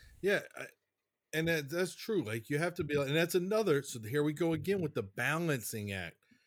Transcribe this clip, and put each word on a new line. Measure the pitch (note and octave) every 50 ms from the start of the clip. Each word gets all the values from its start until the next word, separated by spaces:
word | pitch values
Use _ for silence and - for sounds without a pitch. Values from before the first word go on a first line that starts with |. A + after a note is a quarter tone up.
| - - - -
Yeah, | - G3 G3+ D3+ - - -
I, | - C3+ - - _ _ _ _ _ _ _ _ _ _ _ -
and | D#3+ E3 E3
that, | E3 D#3 C#3+ C3
that's | D#3+ F3 F#3 E3+ -
true. | - - - A3 F#3
Like, | A#2+ G#2 A2 A#2 A2+ -
you | C#3+ C#3+
have | E3+ F3 E3+
to | - E3
be, | C#3+ D3
and | C#3+ C#3+ C3+ D3
that's | D#3+ E3+ E3+ -
another, | F3+ F3 F#3+ G#3+ A3 A3 F3+ D3 C#3+
so | C#3 - - A#2+
here | G#2+ G#2+ B2+ D3
we | D3 D3+
go | D3+ D3 F3 E3
again | E3 D#3 D3 F#3 G3+ G3
with | E3+ D3 -
the | B2+
balancing | G#2 G2 - - A#2+ C3+ D3+ E3 F3 E3 C#3+ B2 G#2+ - - A2 G#2 G2+
act. | G2 F#2+ F2 E2 - _ _ _ - _ _